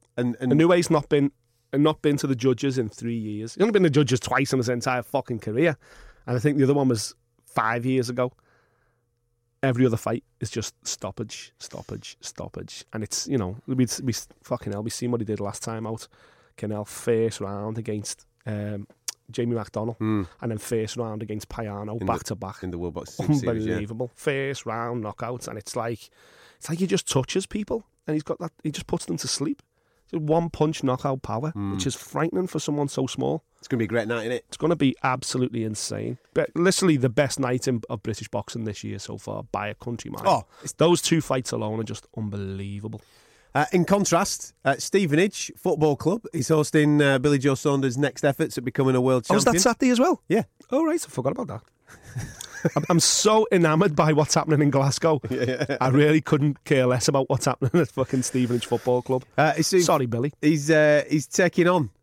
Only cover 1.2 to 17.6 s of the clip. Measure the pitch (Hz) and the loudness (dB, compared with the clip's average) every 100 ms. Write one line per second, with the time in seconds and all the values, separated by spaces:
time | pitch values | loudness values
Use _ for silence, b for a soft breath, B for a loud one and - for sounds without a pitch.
1.2 | 139 - _ _ _ 139 151 151 151 143 | 2 -2 _ _ _ 2 2 2 0 0
2.2 | 147 127 131 120 143 131 110 - 117 117 | 0 0 2 2 0 -2 -4 -6 -8 -6
3.2 | 107 104 113 - 208 202 175 143 131 127 | -6 -8 -10 0 2 4 4 4 4 2
4.2 | - 127 139 135 117 123 123 127 113 135 | 0 0 0 0 0 -2 0 -2 -2 -4
5.2 | - 117 110 110 165 151 b b b b | -4 -6 -4 0 0 0 b b b b
6.2 | - 123 139 147 131 143 135 113 - - | -4 0 2 4 4 4 2 0 -2 -12
7.2 | _ _ _ - 110 120 123 131 120 123 | _ _ _ -2 0 0 0 0 0 -2
8.2 | 123 - _ _ _ _ _ _ _ _ | -4 -4 _ _ _ _ _ _ _ _
9.2 | _ _ _ _ 135 120 131 113 - 113 | _ _ _ _ 0 4 4 2 -2 -4
10.2 | - _ - 117 104 - - - 95 95 | -6 _ -8 -6 -8 -10 -12 -10 -10 -10
11.2 | 110 - - _ - - - - - - | -10 -12 -18 _ -16 -16 -12 -14 -14 -16
12.2 | - - - - - - - 110 107 - | -16 -14 -12 -12 -14 -16 -12 -10 -8 -6
13.2 | - 135 92 110 - 127 123 - 131 113 | -2 -2 -2 -6 -4 0 0 0 -4 -6
14.2 | - _ - 123 - 101 113 - 123 120 | -8 _ -8 -6 -6 -6 -6 -6 -4 -4
15.2 | 110 104 101 - - 113 113 110 - b | -2 -4 -6 -8 -8 -8 -8 -10 -12 b
16.2 | b b b - 104 104 104 - - 113 | b b b -10 -6 -6 -8 -6 0 2
17.2 | 113 - 98 101 | 2 -2 -8 -6